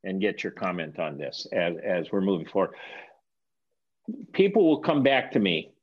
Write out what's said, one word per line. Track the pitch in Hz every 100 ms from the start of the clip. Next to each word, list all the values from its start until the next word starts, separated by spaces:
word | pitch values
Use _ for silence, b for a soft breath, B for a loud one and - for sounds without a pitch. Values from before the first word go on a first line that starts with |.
and | 95 95
get | 101 87
your | 95
comment | - 95 90 78 76
on | 80 71
this | 71 - -
as, | - 85 82
as | 101 90 80
we're | 101
moving | 95 92 80
forward. | 98 90 B B B B B _ _ _ _ _ _ _ _ - 262 -
People | - 196 208 170
will | 147
come | - 147
back | 131 135 123
to | 120
me | 98 80 - _